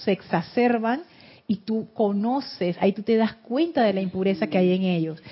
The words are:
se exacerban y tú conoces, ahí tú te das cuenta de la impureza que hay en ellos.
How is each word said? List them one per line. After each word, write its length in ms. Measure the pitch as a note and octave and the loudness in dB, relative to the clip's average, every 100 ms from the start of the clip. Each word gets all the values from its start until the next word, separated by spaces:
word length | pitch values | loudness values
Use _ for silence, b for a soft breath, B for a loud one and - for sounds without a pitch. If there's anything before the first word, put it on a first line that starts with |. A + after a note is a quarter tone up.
se 80 | - | -2
exacerban 880 | F#3+ - E3+ E3+ - A#3+ A#3+ A3+ C4 F4+ b b b - | -2 0 -4 -2 2 2 2 0 -4 -6 b b b -6
y 80 | G3 | -6
tú 300 | - A3 A3 | -2 -6 -6
conoces, 840 | - G#3 G3+ A3 C4+ C#4 - F3+ F3 | -2 0 0 0 -2 -4 -4 -4 0
ahí 120 | G3 | 0
tú 100 | G3+ | 0
te 140 | G3+ A3+ | 0 2
das 180 | A3 - | 2 -4
cuenta 460 | - B3 E4+ D#4+ | -6 -2 0 2
de 100 | A3 | 2
la 80 | F#3+ | 0
impureza 440 | F#3+ F#3+ F#3+ F#3+ G#3+ | -4 -2 0 0 0
que 100 | F#3+ | 2
hay 140 | F3+ | 2
en 100 | F#3 | 2
ellos. 400 | F#3 F3 D#3+ D#3 B | 2 0 -2 -6 B